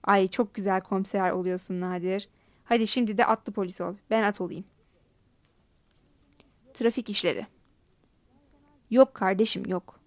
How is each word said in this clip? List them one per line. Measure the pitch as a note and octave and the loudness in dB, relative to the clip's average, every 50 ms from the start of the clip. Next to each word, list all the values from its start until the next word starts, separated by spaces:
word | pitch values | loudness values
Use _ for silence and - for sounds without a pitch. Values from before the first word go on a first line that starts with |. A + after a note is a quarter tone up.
| - | 2
Ay | - G3+ G3 F#3+ | 4 4 4 4
çok | F#3+ - - A#3+ G3+ _ | 0 0 -2 -4 -2 _
güzel | - F#3 G3 F#3+ F#3 | -6 -2 -2 -2 -2
komiser | F#3 - G3 F#3+ G3 - - G3 F#3 F3+ | -2 -2 -4 -4 -2 -2 -2 -2 0 0
oluyorsun | E3 F#3 F3+ F#3 F3+ F#3 F3+ - F#3 F3+ | 0 -2 -2 -4 -4 -6 -6 -8 -8 -6
Nadir. | F3+ F3+ F3+ F3+ E3+ F#3 F#3 G3+ - _ _ _ _ _ _ _ _ - | -4 -4 -6 -4 -4 -4 -4 -4 -6 _ _ _ _ _ _ _ _ 0
Hadi | A#3+ A#3 A3 | 2 2 2
şimdi | G#3 - C4 A#3+ G#3+ G#3+ | 2 2 0 0 0 2
de | F#3+ A#3 | 2 2
atlı | - A3 A3 _ - G3+ | 2 2 0 _ -8 -6
polis | A3 G3 F3+ F3+ - | -4 -6 -6 -6 -8
ol. | F3 F3+ F#3+ G3+ _ _ | -8 -8 -8 -10 _ _
Ben | A3 A3+ - | 0 2 2
at | G#3 G3+ - | 0 0 -2
olayım. | F#3 F3 - E3 G3 _ _ _ _ _ _ _ _ _ _ _ _ _ _ _ _ _ _ _ _ _ _ _ _ _ _ _ _ _ _ _ _ _ _ _ _ _ _ _ _ _ - | -8 -8 -8 -12 -14 _ _ _ _ _ _ _ _ _ _ _ _ _ _ _ _ _ _ _ _ _ _ _ _ _ _ _ _ _ _ _ _ _ _ _ _ _ _ _ _ _ -8
Trafik | - A3+ A#3 A#3 - A3 - | 0 0 0 0 0 -6 -4
işleri. | G3+ - - F3 C#3+ - - - _ _ _ _ _ _ _ _ _ _ _ _ _ _ _ _ _ _ _ _ _ _ _ _ _ _ _ _ | -4 0 0 0 -2 -2 -8 -12 _ _ _ _ _ _ _ _ _ _ _ _ _ _ _ _ _ _ _ _ _ _ _ _ _ _ _ _
Yok | A3 B3+ C4 C4 _ | 6 6 6 6 _
kardeşim | - G3 F#3 F#3+ F#3 A3+ G#3+ - F#3+ - | -2 -2 -2 2 2 0 0 0 -6 -6
yok. | - F#3 F3 - - - _ _ | -4 -6 -6 -6 -10 -20 _ _